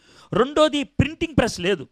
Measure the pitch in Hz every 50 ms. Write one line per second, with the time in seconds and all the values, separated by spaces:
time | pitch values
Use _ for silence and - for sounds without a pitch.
0 | _ _ - - - _ - 180 247 269 302 302 302 311 262 294 269 - _ -
1 | 277 285 320 - 339 320 285 240 262 214 - - 170 180 208 160 131 -